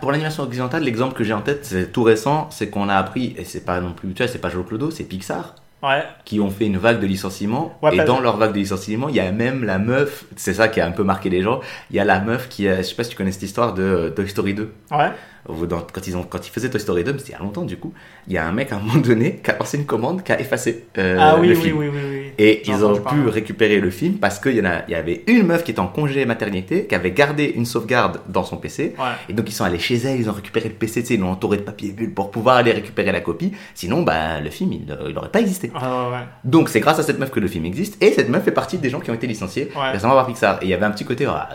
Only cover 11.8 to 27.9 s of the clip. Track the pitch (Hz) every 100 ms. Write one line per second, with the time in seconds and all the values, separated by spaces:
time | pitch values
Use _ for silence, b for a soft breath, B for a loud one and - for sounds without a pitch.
11.8 | - 98 101 95 107 127 131 - 98 92
12.8 | 92 - 117 - 95 95 98 - 117 95
13.8 | 95 90 80 80 95 - 98 101 107 -
14.8 | - 147 165 B B B - 80 85 85
15.8 | 85 95 92 87 87 90 - - 123 110
16.8 | - 87 87 139 - - 98 104 143 90
17.8 | - B B B - 90 80 104 139 101
18.8 | 110 139 120 113 143 - - - - 147
19.8 | 143 113 127 185 - - - 123 120 113
20.8 | - - 92 92 156 160 175 170 165 151
21.8 | 147 143 139 135 139 - 107 107 - 101
22.8 | 104 101 95 147 120 107 104 98 107 101
23.8 | 95 - 165 202 101 101 135 117 95 85
24.8 | - 82 80 - - 240 180 170 170 110
25.8 | 92 - 147 135 123 113 104 92 92 175
26.8 | - 95 90 92 143 147 147 - 117 120
27.8 | 107